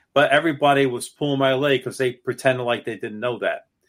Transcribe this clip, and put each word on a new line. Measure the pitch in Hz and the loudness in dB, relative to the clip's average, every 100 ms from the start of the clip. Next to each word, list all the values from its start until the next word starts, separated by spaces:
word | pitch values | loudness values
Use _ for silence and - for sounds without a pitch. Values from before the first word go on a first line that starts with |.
| _ | _
but | 139 147 | 0 4
everybody | 143 165 139 143 139 135 | 4 2 2 2 4 2
was | 120 - | -2 -10
pulling | - 147 139 | -6 -4 0
my | 135 | 0
leg | 131 143 127 | 2 2 0
'cause | 123 - | -2 -4
they | 127 | -4
pretended | 120 - 123 135 127 | -4 -8 -2 0 0
like | 120 120 - | -2 -4 -4
they | 104 | -8
didn't | 117 107 | -10 -6
know | 123 110 | -6 -4
that. | 92 76 - _ | -4 -6 -10 _